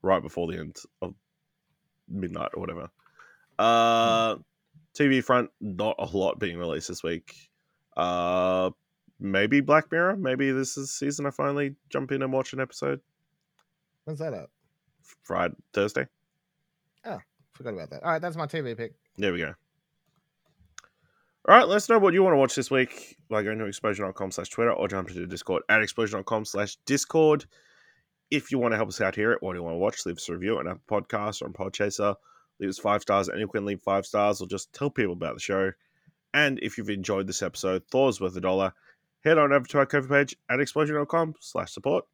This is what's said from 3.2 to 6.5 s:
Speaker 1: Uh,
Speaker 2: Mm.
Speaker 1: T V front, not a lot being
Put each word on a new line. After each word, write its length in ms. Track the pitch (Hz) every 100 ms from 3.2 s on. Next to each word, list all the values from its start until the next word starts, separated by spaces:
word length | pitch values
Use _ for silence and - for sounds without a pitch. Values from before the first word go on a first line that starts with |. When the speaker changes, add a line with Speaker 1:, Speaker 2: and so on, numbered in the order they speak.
| - _ _ _
Speaker 1:
Uh, 760 | 113 117 117 117 113 113 113 -
Speaker 2:
Mm. 80 | - _ _ - _
Speaker 1:
T 140 | - 147
V 140 | 131
front, 280 | - 123 - _
not 340 | 107 90 107 -
a 80 | - 98
lot 220 | 92 -
being 180 | 101